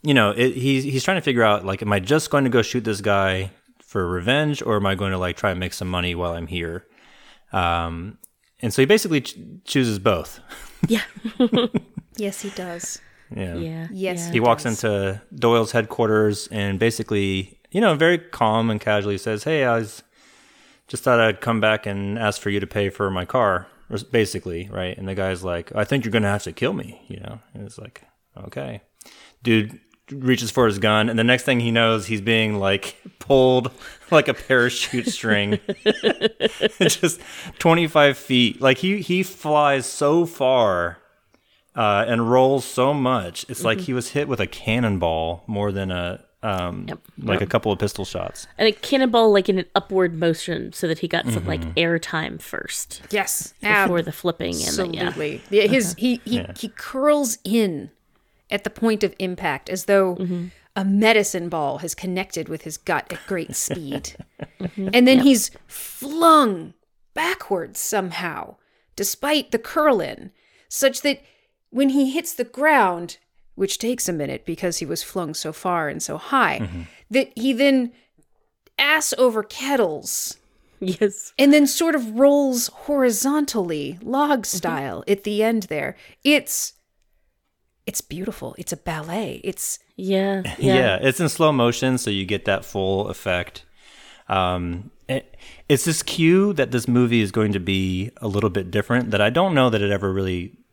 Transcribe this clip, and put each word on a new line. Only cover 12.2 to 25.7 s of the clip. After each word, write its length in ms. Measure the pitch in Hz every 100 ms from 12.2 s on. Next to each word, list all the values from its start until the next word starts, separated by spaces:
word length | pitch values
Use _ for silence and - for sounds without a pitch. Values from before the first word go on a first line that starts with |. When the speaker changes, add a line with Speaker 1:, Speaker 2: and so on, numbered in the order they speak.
| 202 196
Speaker 3:
he 100 | 202
does. 500 | - 180 175 - - - _ _
Speaker 1:
Yeah. 200 | - 92 170
Speaker 2:
Yeah, 300 | 165 160 165
Speaker 3:
Yes, 340 | 190 185 175 170
Speaker 2:
yeah. 60 |
Speaker 1:
He 80 | 139
walks 240 | 117 113
Speaker 3:
does. 180 | 123 110
Speaker 1:
into 380 | 113 101 98 98 -
Doyle's 360 | 147 120 117 110
headquarters 760 | 120 110 - 113 107 107 101 -
and 280 | 107 101 95
basically, 800 | 117 117 113 104 98 95 95 _ _
you 100 | 185
know, 140 | 220
very 240 | 147 165 170
calm 520 | - - 113 110 113
and 100 | 107
casually 380 | - 104 101 101
says, 260 | - 107
"Hey, 200 | 147 160
I 140 | 127 117
was, 240 | 107 - _ _ _ _ _ _ _ _ _
just 140 | -
thought 160 | - 120
I'd 200 | 113 98
come 200 | - 113
back 260 | 107 107 104
and 320 | 98 101 110
ask 220 | 107 -
for 100 | 104
you 80 | 101
to 60 | 95
pay 220 | 107 98
for 200 | - 98
my 140 | 92
car," 440 | 90 131 107 90 90 _ -
or 40 |
s-, 80 | 113
basically, 680 | - 120 104 95 92 85 98
right? 240 | 101 90 -
And 80 | 95
the 80 |
guy's 300 | 95 95 90
like, 260 | 92 85 -